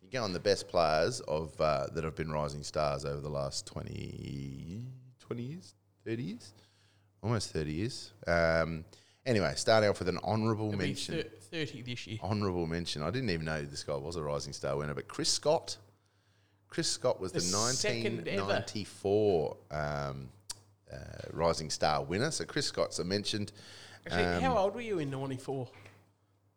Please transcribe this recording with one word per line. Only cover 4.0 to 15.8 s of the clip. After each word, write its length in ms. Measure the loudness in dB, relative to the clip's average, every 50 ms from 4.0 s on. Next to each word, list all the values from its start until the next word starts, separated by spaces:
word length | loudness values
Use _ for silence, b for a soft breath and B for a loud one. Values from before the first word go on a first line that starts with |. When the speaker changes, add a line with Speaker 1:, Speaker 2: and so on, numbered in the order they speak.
| -8 -8 -8 -8 -8 -8 -8 -8 -8 -8 -10 -10 -10 -10 -8 -8 -10 -10 -12 -14 -18 -20 -20 _
Speaker 1:
twenty 220 | -12 -10 -8 -8 -8
years, 300 | -8 -10 -12 -14 -18 -20 _ _ _ _ _ _
thirty 180 | -6 -4 -4 -4
years, 300 | -6 -8 -10 -12 -18 -20 b b b b b b b b b b b b _ -2
almost 280 | 0 0 0 0 -2
thirty 220 | -2 -2 -2 0 -2
years. 380 | -2 -2 -2 -4 -8 -12 -16 -18 -6 0 4
Um, 560 | 4 6 6 6 6 4 4 2 0 -4 -8 B B B B B B B B
anyway, 280 | 2 2 4 4 2 0
starting 340 | 2 4 6 8 8 8 6
off 100 | 4 2
with 100 | 0 0
an 80 | 0 0
honourable 480 | 0 0 2 2 2 2 2 2 0 0
Speaker 2:
It'll 100 | 0 0
be 60 | 0 0
Speaker 1:
mention. 280 | -2 -2 -4 -4 -4
Speaker 2:
thir-, 140 | -4 -4 -6 -10 -16 -16 -10
thirty 300 | -6 -6 -6 -6 -6 -10 -10
this 240 | -8 -8 -8 -8 -8
year. 100 | -8 -6 -4
Speaker 1:
Honourable 440 | -2 -2 0 0 0 0 0 0 0
mention. 340 | -2 -2 -2 -2 -4 -2 -2
I 80 | -2
didn't 180 | -2 -2 0 0
even 160 | 0 0 0
know 160 | -2 -2 -2 -4
this 200 | -6 -8 -8 -6
guy 120 | -4 -4
was 200 | -4 -4 -4 -4 -4
a 60 | -2
rising 280 | -2 -2 -2 -4 -6 -8
star 220 | -6 -4 -2 -2
winner, 180 | 0 -2 -2 -4
but 140 | -6 -8 -8
Chris 220 | -8 -2 0 0
Scott. 480 | 0 2 4 2 2 2 2 -4 -10 -12